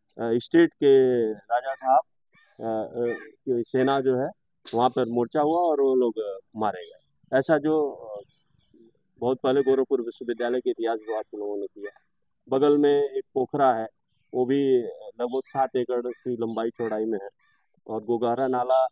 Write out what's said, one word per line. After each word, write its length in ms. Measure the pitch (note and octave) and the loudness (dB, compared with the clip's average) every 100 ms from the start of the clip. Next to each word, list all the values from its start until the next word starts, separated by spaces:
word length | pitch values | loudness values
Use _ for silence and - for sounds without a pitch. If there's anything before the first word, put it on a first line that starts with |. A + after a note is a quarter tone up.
| _ - | _ -6
अ, 200 | A#2 A#2+ | -2 -2
स्टेट 340 | - E3 E3 | 2 4 4
के 500 | - C#3+ C3+ C3 B2 A2 | 4 6 6 6 4 0
राजा 420 | G#2+ - B2 C3+ | -4 -4 -2 -2
साहब, 260 | C3+ C3 C#3+ - _ _ _ _ - | -4 2 2 2 _ _ _ _ -10
अ, 320 | A2+ A2 G#2+ | -4 -4 -4
अ, 120 | D3+ A#2+ A2 | -4 -4 -4
की 440 | - - C3+ A#2+ A2+ | -12 -10 -4 -2 0
सेना 340 | C3 C3 C#3 | 0 2 2
जो 160 | C3 B2+ | 2 0
है, 140 | D3 - _ _ - | -2 -8 _ _ -6
वहाँ 160 | A#2 B2 | 0 2
पर 180 | B2 A#2 | 2 -2
मोर्चा 320 | A#2+ A#2 - | 0 0 0
हुआ 180 | D3 E3 | 0 2
और 220 | F3 C#3+ | 2 2
वो 140 | C3+ | 2
लोग, 240 | C3 A#2+ A2 | 2 2 -2
अ, 200 | G#2 F#2+ - A2 | -6 -10 -12 -6
मारे 300 | G#2+ F2+ F2 | -4 -6 -12
गए। 520 | - _ _ _ - | -20 _ _ _ 0
ऐसा 200 | - D3+ | 2 2
जो, 320 | D3+ D#3 C#3+ | 2 0 0
अ, 300 | G#2+ A2+ G#2 - _ _ _ _ _ _ _ _ _ | -4 -12 -14 -16 _ _ _ _ _ _ _ _ _
बहुत 200 | A#3 - | -2 0
पहले 200 | C3 C3 | 0 2
गोरखपुर 380 | - C3+ C3 C3 | 4 2 2 -2
विश्वविद्यालय 600 | A#2 - A#2+ A2+ A#2+ B2+ | -2 -8 -8 -4 -2 -2
के 100 | B2+ | -2
इतिहास 280 | A2 A2+ A2 G#2+ | -2 -2 -4 -6
विभाग 140 | A2 | -8
के 160 | - G#2+ | -8 -8
लोगों 200 | G#2 G#2 | -8 -6
ने 80 | G2+ | -8
किया। 240 | G2+ G2+ - _ _ _ _ - | -12 -16 -16 _ _ _ _ -4
बगल 300 | C3+ D3 D3 | 0 2 4
में 240 | D3 C#3+ | 4 2
एक 220 | C#3+ C3+ - | 0 -4 -6
पोखरा 400 | C3+ B2 C#3 C3 | -4 -4 2 2
है, 120 | C3 - _ _ _ _ | 2 -4 _ _ _ _
वो 100 | B2 | -4
भी 380 | B2 C#3 C3+ B2+ A2 - G#2+ - | 0 0 2 2 0 -8 -14 -8
लगभग 200 | B2 C3 | -4 -4
सात 320 | - C#3 C3 B2+ | -4 -2 -2 -2
एकड़ 240 | A#2+ B2 B2 | -2 -4 -6
की 300 | - B2+ A2+ | -8 -8 -6
लंबाई 340 | A2+ A2+ A#2 | -6 -4 -6
चौड़ाई 340 | - A2+ A2 | -6 -6 -4
में 140 | A2 G#2 | -4 -4
है। 60 | G2 - _ _ _ _ - | -8 -18 _ _ _ _ -10
और 180 | A2 | -8
गोगहरा 420 | G#2+ A#2 A#2+ A#2+ C3 | -4 -2 -2 -2 -2
नाला 400 | B2+ B2 C3 C3 | -2 0 2 0